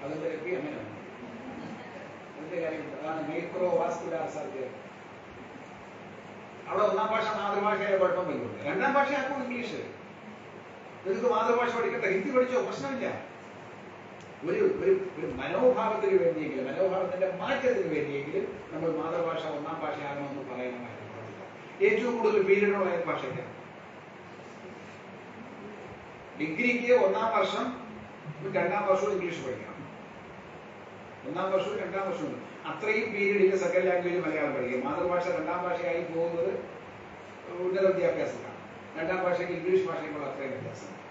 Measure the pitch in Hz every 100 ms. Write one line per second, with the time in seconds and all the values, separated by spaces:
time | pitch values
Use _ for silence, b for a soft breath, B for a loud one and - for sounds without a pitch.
0 | - 156 160 196 175 180 151 123 107 -
1 | - - - 233 254 240 233 226 - -
2 | - - - 151 160 175 160 151 147 -
3 | 156 160 147 170 170 185 180 170 175 170
4 | 165 165 151 151 135 135 127 - - -
5 | - - - - - - - - - -
6 | - - - - - - - 185 208 190
7 | 214 220 214 208 202 190 208 202 196 190
8 | 180 180 175 127 113 - - - 262 277
9 | 277 285 269 277 247 240 214 151 - -
10 | - - 214 - - - - - - -
11 | 190 220 240 214 233 233 240 233 - -
12 | 185 190 269 254 247 254 190 - 277 254
13 | - - - - - - - - - -
14 | - - - - - 214 190 - 190 185
15 | - 151 156 127 185 208 254 240 220 214
16 | 196 190 170 156 147 135 127 165 185 190
17 | 180 - 185 175 - 269 254 196 170 147
18 | 143 139 143 190 - - - 160 165 156
19 | 165 170 160 156 156 147 143 131 147 147
20 | 143 143 143 139 127 131 127 123 120 113
21 | 110 113 110 101 - - - - 202 220
22 | 240 233 214 196 190 202 202 196 180 175
23 | 165 147 - - - - - - - -
24 | - - - - - - 185 - - -
25 | 190 202 - 220 226 214 208 214 - -
26 | - - - 135 156 - 247 240 240 247
27 | 196 196 220 208 190 196 254 254 - -
28 | - - 156 147 190 185 175 202 190 185
29 | 208 180 170 147 127 - - - - -
30 | - - - - - - - - - -
31 | - - - 180 190 190 202 208 180 190
32 | 190 170 147 - - - 160 151 208 214
33 | - 202 196 202 185 185 175 180 185 180
34 | 175 175 156 151 143 127 123 127 - 175
35 | 180 175 175 175 160 180 180 175 175 170
36 | - 165 170 170 190 - - - - -
37 | - - - - - 175 185 185 190 190
38 | 170 - 123 120 - - - - - 156
39 | 170 185 180 170 175 170 165 190 165 160
40 | 156 147 139 131 135 110 107 110 95 98
41 | -